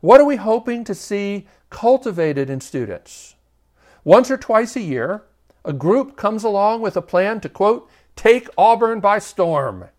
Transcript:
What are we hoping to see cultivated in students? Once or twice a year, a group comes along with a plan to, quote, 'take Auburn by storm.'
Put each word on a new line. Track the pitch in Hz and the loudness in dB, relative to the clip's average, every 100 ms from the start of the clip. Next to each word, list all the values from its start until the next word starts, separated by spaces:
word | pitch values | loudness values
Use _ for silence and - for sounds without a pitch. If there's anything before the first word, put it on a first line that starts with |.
What | - 254 | 8 6
are | |
we | 294 277 | 6 2
hoping | 202 226 233 240 | -2 -2 -2 -8
to | 233 | -8
see | 269 - 202 202 202 - _ _ | -10 -6 -6 -4 -8 -12 _ _
cultivated | - 226 254 220 170 160 143 135 | -4 0 2 0 -2 -2 -2 -4
in | 135 | -6
students? | - 135 113 85 _ - - _ _ _ _ _ _ _ | -8 -8 -8 -10 _ -20 -20 _ _ _ _ _ _ _
Once | - 190 254 | 4 6 6
or | 262 | -4
twice | - 220 233 254 | 0 0 0 -6
a | |
year, | 190 127 123 208 _ _ _ _ | -6 -4 -4 -8 _ _ _ _
a | - | -10
group | 143 151 233 269 - | -6 0 0 0 -4
comes | 208 220 | -4 -4
along | 220 202 202 226 | -4 0 0 0
with | 220 180 | -4 -6
a | |
plan | 170 180 196 226 | -2 -2 -2 -4
to, | - | -10
quote, | - 196 240 - _ _ | -2 0 0 -4 _ _
'take | - 214 240 247 - | -2 2 2 0 0
Auburn | 202 233 226 226 | 2 4 0 0
by | 196 208 | 0 -2
storm.' | 196 - 175 156 135 95 90 | -4 -4 -2 0 -4 -8 -18